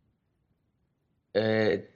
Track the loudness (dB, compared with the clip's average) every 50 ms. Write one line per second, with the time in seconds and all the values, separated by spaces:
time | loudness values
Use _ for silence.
0 | _ _ _ _ _ _ _ _ _ _ _ _ _ _ _ _ _ _ _ _
1 | _ _ _ _ _ _ -4 -2 0 0 0 2 2 2 0 -2 -4 -10 -20